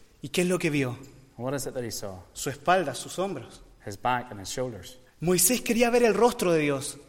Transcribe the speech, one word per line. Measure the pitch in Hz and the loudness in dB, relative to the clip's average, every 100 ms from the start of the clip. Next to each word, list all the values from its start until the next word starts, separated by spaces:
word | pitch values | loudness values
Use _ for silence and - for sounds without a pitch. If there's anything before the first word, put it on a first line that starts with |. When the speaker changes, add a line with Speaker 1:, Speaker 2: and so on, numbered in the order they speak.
| - _ | -20 _
Speaker 1:
¿Y | 143 | -6
qué | - | 0
es | 180 | 2
lo | 180 | 2
que | 165 | 0
vio? | 147 127 117 - - - - | 0 0 -4 -14 -20 -20 -10
Speaker 2:
And | 127 | -6
what | 139 | -4
is | 143 | -6
it | |
that | 127 | -6
he | 117 | -6
saw? | - 101 92 - | -6 -10 -12 -14
Speaker 1:
Su | - 143 | -8 -8
espalda, | 127 - 185 147 | -2 2 2 2
sus | 120 - - | -6 -8 -6
hombros. | 196 151 113 - - - | -6 -6 -12 -18 -20 -18
Speaker 2:
His | - 98 | -14 -4
back | 123 123 123 | -2 -2 -4
and | 101 | -12
his | 92 | -8
shoulders. | - 127 101 90 - - - | -6 -6 -8 -14 -20 -20 -6
Speaker 1:
Moisés | 160 180 - 240 | 0 4 4 2
quería | - 233 240 | 0 2 4
ver | 240 | 6
el | 233 | 6
rostro | 196 240 240 185 | 6 4 4 2
de | 160 | 2
Dios, | 147 139 135 - | 2 0 -4 -12